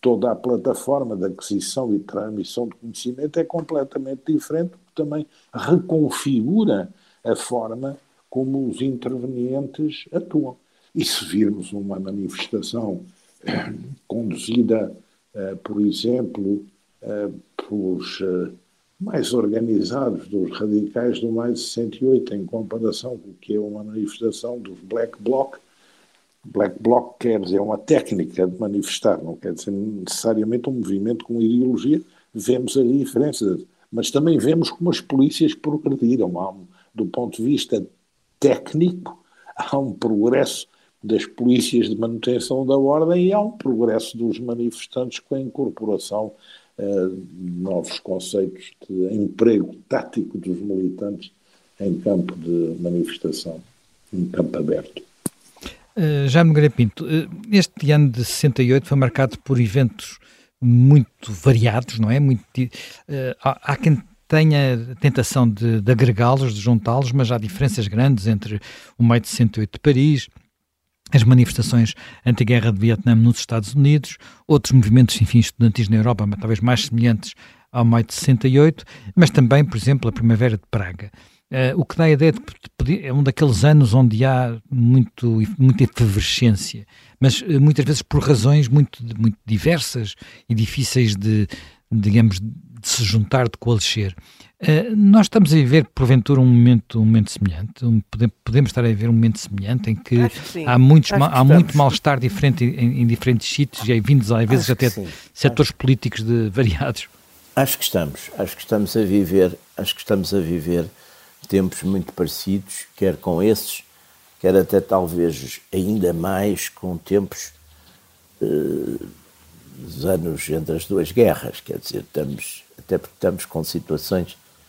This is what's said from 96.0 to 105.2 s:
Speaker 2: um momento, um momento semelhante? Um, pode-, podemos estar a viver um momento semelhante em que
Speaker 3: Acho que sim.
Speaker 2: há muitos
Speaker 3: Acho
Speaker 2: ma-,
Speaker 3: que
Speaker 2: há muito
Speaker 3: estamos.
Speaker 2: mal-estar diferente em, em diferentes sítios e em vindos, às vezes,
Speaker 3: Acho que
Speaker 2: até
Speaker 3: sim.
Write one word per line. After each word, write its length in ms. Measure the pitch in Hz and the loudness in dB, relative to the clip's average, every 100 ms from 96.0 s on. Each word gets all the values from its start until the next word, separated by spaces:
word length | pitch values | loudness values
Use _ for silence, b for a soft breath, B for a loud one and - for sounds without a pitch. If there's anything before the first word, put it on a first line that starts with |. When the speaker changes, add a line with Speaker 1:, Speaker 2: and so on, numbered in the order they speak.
| 127 131 107 139 | 4 4 4 4
Speaker 2:
um 80 | 127 | 8
momento, 540 | 120 120 120 - 117 | 8 8 6 2 0
um 40 | |
momento 260 | 110 113 104 | 4 4 2
semelhante? 540 | - 101 82 107 - | -2 -4 -4 -10 -6
Um, 160 | 123 113 - | 0 0 0
pode-, 220 | 107 113 _ | -2 -2 _
podemos 240 | - 117 131 | 0 2 2
estar 160 | - | 2
a 40 | 120 | 0
viver 200 | 104 117 | 2 2
um 40 | |
momento 260 | 113 113 107 | 4 4 2
semelhante 520 | - 98 98 123 110 | -6 -8 -4 -4 -2
em 60 | 110 | -4
que 240 | - 120 | 0 2
Speaker 3:
Acho 200 | 120 - | 2 0
que 80 | - | -12
sim. 180 | 175 151 | -6 2
Speaker 2:
há 120 | 123 | 6
muitos 320 | 131 156 135 | 10 8 6
Speaker 3:
Acho 80 | 202 | 2
Speaker 2:
ma-, 120 | 180 | 2
Speaker 3:
que 40 | |
Speaker 2:
há 100 | 135 | 4
muito 160 | 131 165 | 8 8
Speaker 3:
estamos. 140 | - 147 | 6 4
Speaker 2:
mal-estar 440 | 139 113 - 139 | 2 2 0 0
diferente 420 | 123 - 143 127 | -2 0 0 2
em, 360 | 123 131 120 127 | 0 0 -2 2
em 60 | 120 | 0
diferentes 420 | 117 - 117 - | 2 2 0 -2
sítios 400 | - 143 - 107 | -4 -4 -4 0
e 40 | |
em 80 | 117 | 0
vindos, 300 | 104 139 104 | 4 2 4
às 160 | 117 113 | 0 2
vezes, 240 | 127 110 | 0 0
Speaker 3:
Acho 60 | 123 | 0
que 100 | 127 | 0
Speaker 2:
até 80 | |
Speaker 3:
sim. 140 | 107 90 B | -2 -12 B